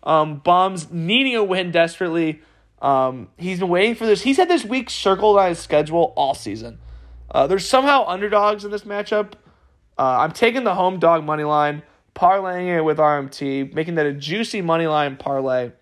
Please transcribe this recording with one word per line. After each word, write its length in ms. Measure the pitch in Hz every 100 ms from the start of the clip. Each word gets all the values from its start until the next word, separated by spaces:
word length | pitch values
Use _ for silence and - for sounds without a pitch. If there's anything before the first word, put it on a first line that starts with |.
Um, 340 | - 156 156 147
Bums 540 | 175 175 190 185 151
needing 440 | 170 165 233 269 240
a 80 |
win 280 | 202 185 180
desperately. 680 | 170 165 - 180 165 160 156 _ _ _ _
Um, 500 | 135 135 131 127 92 _
he's 220 | 175 185
been 100 | 185
waiting 260 | 175 214 233
for 100 | 226
this. 160 | 202
He's 160 | 254 277
had 100 | 359
this 160 | 349
week 280 | 208 254 233
circled 480 | - 202 190 214 202
on 100 | 185
his 80 | 170
schedule 560 | - 151 151 165 165 -
all 200 | 139 -
season. 420 | - 107 117 110 - - - - -
Uh, 160 | - 139
there's 200 | 190 180
somehow 380 | 262 277 277 190
underdogs 600 | 185 208 208 208 208 208
in 40 |
this 140 | 202
matchup. 500 | 208 202 202 214 208 - _ _ _ _ _ -
Uh, 200 | 131 127
I'm 120 | 156
taking 320 | - 233 240
the 120 | 240 185
home 240 | 185 185
dog 240 | 165 165
money 200 | 151 151
line, 380 | 151 151 147 151 - _ _
parlaying 540 | - 180 196 190 180 180
it 140 | 170
with 180 | 160 156
R 180 | 151 147
M 120 | 135
T, 340 | - 139 135
making 320 | 135 - 160 165
that 100 | 147
a 80 |
juicy 480 | 143 143 196 226 214
money 240 | 170 165 165
line 320 | 151 143 135
parlay. 540 | - 139 131 127 123 -